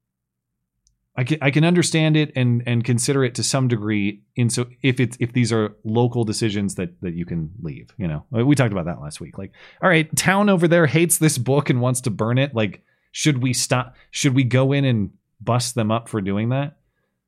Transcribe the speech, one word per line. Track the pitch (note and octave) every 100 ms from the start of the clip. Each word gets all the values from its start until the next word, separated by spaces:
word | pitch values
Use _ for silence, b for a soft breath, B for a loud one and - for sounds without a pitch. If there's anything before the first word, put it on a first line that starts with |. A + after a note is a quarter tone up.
| _ _ _ _ _ _ _ _ _ _ _ -
I |
can, | B2+ D3+
I | C3+
can | D3
understand | E3 F3 - D#3+ D#3+ D#3
it | D3+ -
and, | B2 A#2+ A#2+
and | A#2
consider | A#2 A#2+ - C#3
it | B2+ A#2
to |
some | A2 C#3 C3
degree | A#2 G#2 G#2+ G2+ G#2 _ -
in | A#2+
so, | A#2 B2 -
if | C#3 B2
it's, | A#2+ -
if | A#2+
these | B2 A#2
are | A2+ G#2+ - A2
local | A2 A#2+ B2 A2
decisions | G#2 A2+ G2+ G2+ G2
that, | F2+ -
that | F#2
you | E2+ E2+
can | E2+ D#2 G2+
leave, | D#3 C3 - -
you | F2+
know. | D2+ -
We | A2 B2+
talked | D3 B2
about | G2 E2
that | D2+
last | D2 -
week. | - -
Like, | G2 - B B
all | F3+
right, | E3 D#3 C3+
town | - F#3+ G#3
over | F#3+ E3+
there | E3+ D#3+
hates | D#3 E3+ -
this | D#3 D3
book | A#2 C#3 C#3+
and | C3
wants | B2 B2+
to | -
burn | F#2+ G#2+ B2
it. | C#3+
Like, | A#2 G#2+ - _ _ _
should | - D#3 C3
we | C3
stop? | B2 - B2+ B2 b b
Should | - D3 B2+
we |
go | C3 B2 C3+
in | C#3+
and | C3+ A#2 F#2+ - _ -
bust | G#2 A#2+ A#2+
them | - G#2+
up | A2+ A#2
for | A2+
doing | F#2+ G2 A2+
that? | C3 C#3+ - _ _ _ _